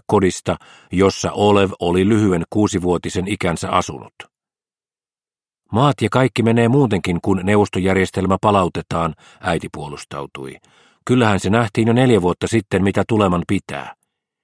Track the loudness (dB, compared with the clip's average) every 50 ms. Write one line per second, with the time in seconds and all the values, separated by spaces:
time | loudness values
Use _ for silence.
0 | -2 0 0 2 2 0 -2 -4 -6 -6 -6 -6 -8 -18 -20 -20 _ _ -2 0
1 | 2 2 0 0 -4 -6 -2 0 2 4 4 4 4 2 0 -2 -2 0 0 2
2 | 2 2 2 2 2 2 2 0 -2 -4 -2 0 0 0 0 -2 -2 0 -2 -2
3 | -2 -6 -6 -6 -4 -4 -4 -4 -4 -4 -4 -4 -4 -4 -2 -2 -2 -4 -6 -14
4 | -16 -18 _ -20 -20 -20 _ _ _ _ _ _ _ _ _ _ _ _ _ _
5 | _ _ _ _ _ _ _ _ _ _ _ _ _ _ -2 0 2 2 2 0
6 | -2 0 2 2 0 0 0 0 0 2 2 4 4 4 4 4 2 2 0 0
7 | -2 -2 -4 -2 0 0 -2 0 0 2 2 2 2 2 0 -2 0 0 2 2
8 | 0 0 -2 -2 -2 0 0 0 2 2 2 4 2 0 -2 -6 -6 -4 -4 -2
9 | -2 -4 -4 -8 _ -20 -20 _ -6 -4 -4 -4 -6 -8 -12 -12 -14 -12 -14 -14
10 | -16 -14 -14 -14 -12 -12 -14 -14 -14 -16 -16 -18 _ _ _ _ _ _ _ _
11 | _ 0 2 4 4 4 2 2 0 0 2 2 0 0 -2 -2 0 2 2 2
12 | 4 4 4 4 2 2 0 -2 -2 -2 -2 -2 -2 -2 -2 0 0 0 0 0
13 | -2 0 0 0 2 2 0 0 -2 -2 -4 -4 -4 -6 -12 -12 -12 -14 -16 _
14 | _ _ _ _ _ _ _ _